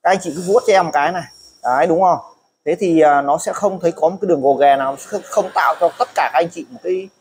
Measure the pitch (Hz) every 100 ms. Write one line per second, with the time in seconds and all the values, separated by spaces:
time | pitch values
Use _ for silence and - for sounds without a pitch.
0 | 175 190 175 147 180 226 - 190 170 147
1 | 151 180 151 _ _ _ 120 127 175 165
2 | 185 - - _ _ _ 147 170 190 165
3 | 151 143 143 160 - - 202 190 175 165
4 | 160 190 196 156 135 131 143 139 135 135
5 | - 208 - 214 185 - 139 156 170 -
6 | 254 - 135 156 170 170 - 254 180 185
7 | 190 _